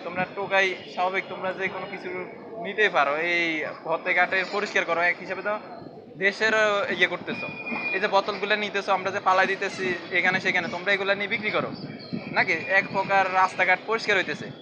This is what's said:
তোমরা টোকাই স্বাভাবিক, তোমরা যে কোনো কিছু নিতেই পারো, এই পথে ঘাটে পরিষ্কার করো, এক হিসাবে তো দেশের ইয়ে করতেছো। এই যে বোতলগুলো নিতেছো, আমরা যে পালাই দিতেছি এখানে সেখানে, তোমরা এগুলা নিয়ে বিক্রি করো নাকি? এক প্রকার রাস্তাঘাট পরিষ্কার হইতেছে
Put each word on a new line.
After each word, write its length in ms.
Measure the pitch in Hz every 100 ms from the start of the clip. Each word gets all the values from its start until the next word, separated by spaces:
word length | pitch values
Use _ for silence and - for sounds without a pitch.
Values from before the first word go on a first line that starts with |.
তোমরা 180 | 175 180 185 -
টোকাই 300 | 196 190 190 185 -
স্বাভাবিক, 300 | - 185 190 185
তোমরা 180 | 180 185 180
যে 80 | 190
কোনো 120 | 185 190
কিছু 180 | 190 185 180 170 - 160 -
নিতেই 260 | 185 202 208 175
পারো, 160 | 139 147 170
এই 140 | 170 170 156 123 - 160
পথে 240 | 165 180 180
ঘাটে 180 | 180 190 180
পরিষ্কার 300 | 202 202 196 165
করো, 120 | 170 175
এক 60 | 170
হিসাবে 200 | 180 185 196
তো 60 | 208 - - - - - 147
দেশের 300 | 196 202 220 220 214 202 196 180
ইয়ে 100 | 180
করতেছো। 340 | 175 - 120 - - - - -
এই 60 | 190
যে 60 | 202
বোতলগুলো 400 | 196 202 196 202 208
নিতেছো, 260 | 208 196 202 190
আমরা 120 | 190 196
যে 40 | 196
পালাই 180 | 185 190
দিতেছি 340 | 190 190 - 185 175 170 180
এখানে 200 | 180 185
সেখানে, 220 | 185 180 165
তোমরা 160 | 175 180
এগুলা 200 | 196 196 196
নিয়ে 140 | 202
বিক্রি 160 | 220 208 175
করো 140 | 127 - - - - - - 196
নাকি? 180 | 226 165 160 190
এক 60 | 185
প্রকার 280 | 196 185 196 185 185
রাস্তাঘাট 400 | 185 - 180 185 -
পরিষ্কার 280 | 226 220 196
হইতেছে 260 | 160 143 107 -